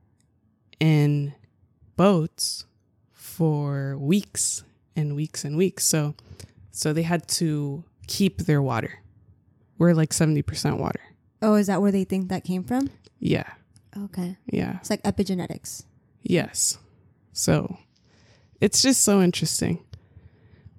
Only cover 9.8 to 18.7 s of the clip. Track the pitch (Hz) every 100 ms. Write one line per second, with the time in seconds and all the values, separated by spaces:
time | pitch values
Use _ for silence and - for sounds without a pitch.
9.8 | 170 160 156 - 160 147 - - 147 -
10.8 | 160 - - _ _ - 214 214 202 190
11.8 | 202 196 185 190 185 185 - 185 180 247
12.8 | 277 - _ - - - - - _ _
13.8 | _ 202 202 185 180 190 - - - 180
14.8 | - 208 202 202 196 185 147 - - -
15.8 | - _ _ _ - 160 139 - - -
16.8 | _ _ _ _ _ - - 156 - -
17.8 | _ _ _ _ _ _ _ - -